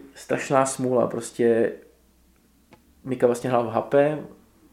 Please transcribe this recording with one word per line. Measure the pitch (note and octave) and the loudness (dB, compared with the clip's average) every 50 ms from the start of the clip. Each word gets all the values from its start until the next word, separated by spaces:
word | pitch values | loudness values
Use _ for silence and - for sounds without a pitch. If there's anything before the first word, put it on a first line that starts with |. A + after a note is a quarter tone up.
| - - - | -14 -18 -20
strašná | - - - C3 - - - C#3+ C3+ C3+ | -14 -8 -6 -6 -4 -2 0 2 2 2
smůla, | C3+ - - B2+ B2+ B2+ A#2+ A2+ | 0 -2 -4 -2 0 2 2 0
prostě | - - A#2 A#2 - - - A#2+ A#2 A2+ A2+ A2+ - - - - - _ _ _ _ _ _ _ _ _ _ _ _ _ _ _ _ - - _ _ _ _ - | 0 -2 -6 -10 -6 -2 0 2 2 4 2 0 -2 -4 -8 -16 -20 _ _ _ _ _ _ _ _ _ _ _ _ _ _ _ _ -20 -20 _ _ _ _ -10
Mika | C3 B2+ B2+ C3+ | -8 -2 2 2
vlastně | A#2+ A#2+ A#2+ - B2+ | 2 2 0 -2 0
hrál | B2+ A#2+ A#2+ | 0 0 0
v | A2 | 0
Hape | G#2+ A#2 A2+ - - C#3+ C#3+ D3+ D3+ C#3+ - - - - _ _ _ _ _ _ | -2 -4 -2 2 2 2 4 2 0 -4 -10 -14 -18 -20 _ _ _ _ _ _